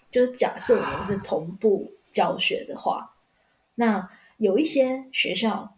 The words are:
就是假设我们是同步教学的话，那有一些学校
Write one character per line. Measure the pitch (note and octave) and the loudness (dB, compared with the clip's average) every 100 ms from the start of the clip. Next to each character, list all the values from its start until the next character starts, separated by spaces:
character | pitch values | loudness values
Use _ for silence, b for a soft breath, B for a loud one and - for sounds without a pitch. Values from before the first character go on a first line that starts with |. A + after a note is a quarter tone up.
| _ | _
就 | B3 | 0
是 | B3+ | 2
假 | B3+ G3 - | 2 -2 0
设 | - - | 2 2
我 | - | 0
们 | D#3 | -4
是 | F#3+ G3 | -4 -4
同 | - F3 E3 F#3 | -4 -4 -6 0
步 | A3 G3 - - _ | 2 2 -2 -16 _
教 | - E3+ - | 0 0 0
学 | - - - | -2 -2 -6
的 | - | -6
话， | - - - _ _ _ _ _ _ | -4 -4 -8 _ _ _ _ _ _
那 | - A#3 G3 F#3 b b - | 0 2 0 -4 b b -2
有 | G#3 G3+ | 2 4
一 | |
些 | D#4 C4+ B3+ C4 - | 2 2 2 0 -4
学 | - - | -2 -2
校 | - A3+ G3 - | 0 -2 -2 -8